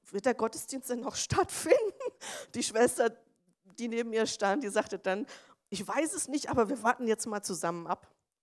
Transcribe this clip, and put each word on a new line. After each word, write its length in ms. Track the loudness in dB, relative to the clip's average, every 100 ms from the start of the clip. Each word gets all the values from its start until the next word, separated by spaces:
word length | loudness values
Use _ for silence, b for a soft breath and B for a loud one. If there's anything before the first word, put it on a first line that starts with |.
| -8
wird 140 | -2 0
der 80 |
Gottesdienst 560 | 2 -2 -4 -8 -8 -6
denn 100 | -4
noch 160 | -4 -4
<laughs> 0 |
stattfinden?" 960 | 0 2 0 0 6 6 4 -4 -10 -10 B B B -6
Die 80 |
Schwester, 520 | 0 4 4 6 0 0 _ _ _ _ _ -8
die 80 | -4
neben 240 | -2 0
ihr 140 | 2 0
stand, 380 | 2 2 2
die 60 | 2
sagte 300 | 0 0 -2
dann, 260 | -2 -2 -4 B B B -10
"Ich 180 | -8 -4
weiß 260 | -2 -2
es 140 | -2 -4
nicht, 220 | -4 -2
aber 180 | 0 2
wir 160 | 2
warten 240 | 0 0 0
jetzt 180 | -2 -2
mal 160 | -6
zusammen 460 | -6 -4 -4 -4 -4
ab." 260 | -6 -8 _ _ _